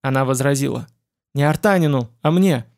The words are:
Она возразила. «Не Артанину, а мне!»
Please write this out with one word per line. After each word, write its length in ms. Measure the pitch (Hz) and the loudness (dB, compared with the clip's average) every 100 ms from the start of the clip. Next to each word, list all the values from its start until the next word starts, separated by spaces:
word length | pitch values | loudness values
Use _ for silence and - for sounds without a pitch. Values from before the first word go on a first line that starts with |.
Она 220 | 135 135 | -2 -2
возразила. 640 | 131 131 139 139 139 120 - _ _ _ _ | 0 0 0 0 -2 -6 -10 _ _ _ _
«Не 100 | 143 | -2
Артанину, 640 | 147 156 214 190 160 135 113 _ | 0 0 2 2 2 0 -4 _
а 100 | 151 | 0
мне!» 340 | 170 190 135 117 | 2 2 0 -6